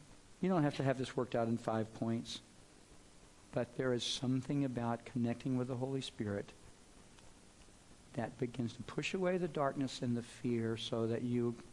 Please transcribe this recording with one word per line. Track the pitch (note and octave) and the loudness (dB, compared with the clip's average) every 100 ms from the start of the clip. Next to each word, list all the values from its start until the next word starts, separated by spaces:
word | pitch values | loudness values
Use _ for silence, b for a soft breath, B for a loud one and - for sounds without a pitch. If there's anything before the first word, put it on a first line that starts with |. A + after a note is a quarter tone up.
| - - - - | -8 -20 -20 -2
you | F3+ | 2
don't | F#3 | 4
have | D3 C3+ | 4 4
to | |
have | C#3 B2+ | 2 2
this | B2 - | 0 -2
worked | A#2+ A#2+ | 0 2
out | A#2 | 2
in | A#2 | 2
five | A2+ A2 A2 - | 2 0 0 -2
points, | A2+ A#2 - - - - - - - - - - - - - | -2 -2 -4 -10 -12 -20 -20 -20 -20 -20 -20 -20 -20 -20 -4
but | B2+ A#2+ - | -2 -2 0
there | C3 | 2
is | A#2+ | 2
something | - - B2 C3 B2 C#3+ C#3 | 0 -2 0 0 0 0 0
about | B2 A#2 A#2 - | 0 0 -2 -2
connecting | B2 A#2 A#2+ C#3 B2+ | 0 0 0 0 0
with | B2 | 0
the | A#2+ | -2
Holy | C3 C3+ | -2 -2
Spirit | - - G#2 G2+ - - - - - - - - - - - - - - - - - | -4 -4 -2 -2 -4 -12 -20 -20 -20 -20 -20 -20 -20 -20 -20 -20 -20 -20 -20 -20 -8
that | - A2+ - | -4 -4 -2
begins | B2 - A#2 | -2 0 -2
to | - | -4
push | - - D3+ | -6 -4 -2
away | F#3+ F3+ F#3 | 2 2 2
the | F3 | 2
darkness | D3+ C#3 C#3+ C3 - | 2 2 2 -2 0
and | B2 A#2 | 0 0
the | |
fear | A#2 - B2 A#2+ A2+ A2+ | -2 -4 0 2 2 0
so | - A#2 A2+ | -2 0 2
that | A#2 | 0
you | A#2+ A#2+ A#2+ A#2 - | 2 2 2 0 -8